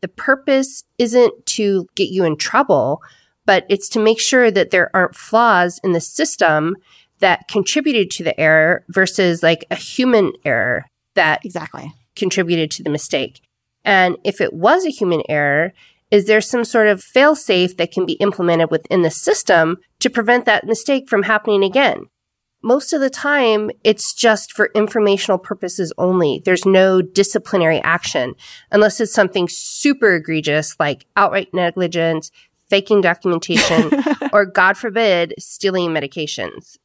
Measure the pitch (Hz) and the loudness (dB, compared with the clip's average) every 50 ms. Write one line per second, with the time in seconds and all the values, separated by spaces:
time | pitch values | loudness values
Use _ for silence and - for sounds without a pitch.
0 | - 180 _ - - - 269 269 269 - 277 269 269 269 - - - _ _ _ | -10 -12 _ -8 -2 -2 -2 0 0 0 0 0 0 -2 -6 -10 -12 _ _ _
1 | 247 233 220 247 247 226 - - _ - - - 214 202 196 190 170 - _ - | -2 2 4 4 4 4 2 -2 _ -8 -4 -2 0 0 0 0 -2 -6 _ -4
2 | 196 - 185 185 185 165 156 151 - - - 226 285 269 190 139 107 123 143 - | -4 -2 0 0 0 0 0 -2 -6 -2 0 0 2 4 2 2 2 0 -2 -6
3 | - - _ _ _ _ _ _ _ - 196 185 - - 202 196 202 - - 233 | -8 -20 _ _ _ _ _ _ _ 2 2 2 2 0 -4 -2 -2 -4 -2 0
4 | 214 220 226 226 - - - 254 247 233 190 196 180 - - 185 175 - _ 196 | 2 2 2 0 0 0 2 4 4 4 2 0 -2 0 2 0 0 0 _ 0
5 | 180 - - - - - - 220 240 233 208 185 180 180 175 - - 190 175 170 | 0 0 -2 -10 -16 -2 0 2 4 4 4 2 2 0 -2 -4 -2 -2 -2 -2
6 | - - - - 302 311 - - 190 165 156 151 151 160 190 - _ _ _ _ | -2 -4 -4 -4 -2 -2 -2 0 2 2 2 2 0 -2 -6 -8 _ _ _ _
7 | _ _ _ _ - 185 175 - _ - - 220 190 - - 302 285 302 277 233 | _ _ _ _ 0 0 0 0 _ -6 -4 -4 -4 -2 -2 -2 -2 0 0 0
8 | 196 180 - - 170 160 - - 160 156 156 160 156 160 180 - _ _ 175 190 | -2 -2 -4 -6 -4 -6 -4 0 2 2 4 4 4 2 0 -2 _ _ -2 -2
9 | 190 185 - - 190 180 170 170 - 160 170 165 - _ - - - - - - | -2 0 0 0 2 2 2 2 2 0 0 0 -2 _ -10 -10 -10 -12 -4 -2
10 | 254 254 247 220 196 170 - - _ 151 127 117 101 120 123 - - _ _ _ | 0 2 4 2 2 0 -2 -6 _ -2 -2 0 0 -2 -2 -4 -6 _ _ _
11 | _ _ _ 190 170 156 156 - _ - 180 175 156 - - 131 135 156 160 _ | _ _ _ 0 2 2 0 -2 _ -10 -12 -12 -12 -12 -16 -16 -18 -18 -20 _
12 | _ _ _ - - 185 - 196 185 165 175 165 160 151 - - - 156 147 147 | _ _ _ -6 -4 -4 -2 -2 -2 0 0 -2 -2 -4 -6 -8 -6 -6 -6 -4
13 | - - - 143 131 - _ _ _ _ _ _ _ _ _ _ _ - 202 190 | -4 -4 -4 -4 -4 -6 _ _ _ _ _ _ _ _ _ _ _ 0 2 2
14 | 185 180 180 - _ 196 196 - 196 - - 165 165 214 294 359 370 320 269 - | 2 2 0 -2 _ -6 -4 -2 -4 -4 -4 0 2 4 4 4 0 -4 -4 -4
15 | 214 185 170 156 - - 151 151 147 143 143 147 160 190 - _ _ _ _ _ | -2 -2 0 -2 -2 -2 -2 0 0 2 2 0 0 -2 -6 _ _ _ _ _
16 | _ _ - 208 196 208 214 214 220 - - 247 233 - - 240 214 214 208 190 | _ _ 2 2 4 4 2 2 2 0 -2 -2 -2 0 2 2 4 4 2 0
17 | - - - 254 269 294 311 285 - - 208 180 180 180 180 - 170 175 - - | -4 -2 2 4 4 4 4 2 0 0 2 2 2 0 0 -4 -4 -4 -2 -4
18 | 190 170 165 - - 202 185 - 180 175 170 165 165 156 160 160 - - - 190 | -4 -4 -2 -2 0 -2 0 0 0 0 2 2 2 0 0 -4 -2 0 0 2
19 | 170 160 156 - - - 427 415 - - 196 170 160 160 170 - _ _ _ _ | 2 2 0 -2 0 0 0 0 2 2 4 4 4 2 -2 -6 _ _ _ _
20 | - 240 240 233 226 208 240 247 247 - 214 - - - 226 220 - - 277 269 | -4 -2 -2 -2 0 2 2 2 2 2 0 0 0 -2 -4 -4 -2 -2 -2 -2
21 | 269 - - 208 202 190 220 214 214 - 208 196 196 190 190 262 285 240 - - | -2 -2 -2 -2 0 0 -2 -2 0 0 0 2 2 2 2 2 0 0 0 -4
22 | - _ _ _ _ _ _ _ _ _ _ _ - 220 254 285 285 - - 311 | -10 _ _ _ _ _ _ _ _ _ _ _ -2 0 0 0 0 -2 -4 -2
23 | 269 269 269 - - 285 294 294 262 226 220 214 214 214 - _ _ 220 214 - | -2 -2 -4 -4 -4 -2 0 2 2 2 2 0 -2 -4 -8 _ _ 0 0 0
24 | - - - - - 233 214 202 - - - - 208 - _ - 208 214 - 233 | -2 -6 -4 0 2 2 2 2 -2 -10 -2 -2 -2 0 _ -2 -2 0 0 0
25 | 214 208 202 196 190 - 202 185 185 - 208 190 - 180 - - 190 165 - - | 2 2 0 0 0 -2 -2 -2 -2 -8 -10 -8 -8 -10 -6 -6 -6 -6 -4 -4
26 | - 180 185 185 175 147 135 - - - 185 175 - 196 190 185 190 190 190 185 | -2 0 2 2 2 0 0 -2 0 0 0 2 2 4 4 6 6 6 4 2
27 | 180 185 _ - 202 - - 214 - - - 196 170 160 160 139 - - 165 175 | 0 0 _ 0 0 0 0 -4 -6 -2 -2 0 2 2 0 0 0 -2 -2 -2
28 | - - - 151 127 127 131 _ - - - - _ _ - 208 208 214 190 - | -4 -4 -4 -4 -4 -4 -8 _ -18 -20 -20 -20 _ _ 2 2 2 2 2 0
29 | 233 202 - - 202 185 - 202 175 175 - - - - - - - 294 285 269 | -4 -2 0 0 0 0 2 -2 -2 -2 -4 -8 -10 -8 -8 -2 0 0 0 2
30 | 240 214 185 170 156 - 160 156 151 - 147 151 151 - - _ 160 147 143 - | 2 2 2 2 -2 -4 -4 -4 -2 0 -2 -2 -2 -4 -4 _ -4 -4 -4 -6
31 | _ _ _ 196 208 185 - 196 190 _ - 180 180 175 170 185 185 170 170 175 | _ _ _ 0 0 2 0 -2 -6 _ -4 -2 -2 -2 -2 -2 -4 -4 -2 -2
32 | 165 165 165 160 151 - _ _ _ _ _ _ _ _ 208 196 196 - 214 202 | -2 0 -2 -2 -6 -10 _ _ _ _ _ _ _ _ 0 0 0 2 2 2
33 | 185 175 170 - _ 190 175 165 - - 175 220 - - 175 165 214 156 - - | 4 2 0 0 _ -2 -2 -2 -2 -2 -2 0 0 2 2 2 2 2 0 -2
34 | 269 - 294 - - 285 - 208 202 190 180 - 185 185 202 - - 240 190 226 | 0 -2 -4 -4 -4 -2 0 0 0 2 2 2 2 2 2 0 -4 -6 -2 0
35 | 226 214 185 175 170 165 - - - - - - - 196 185 185 180 170 160 156 | 0 2 2 2 0 -4 -6 -14 -12 -12 -12 -4 -4 -2 -2 -2 -2 -2 -4 -4
36 | 139 139 - - 156 151 - - 104 87 - - - - - _ _ | -6 -6 -8 -8 -8 -8 -8 -8 -10 -10 -10 -14 -20 -20 -20 _ _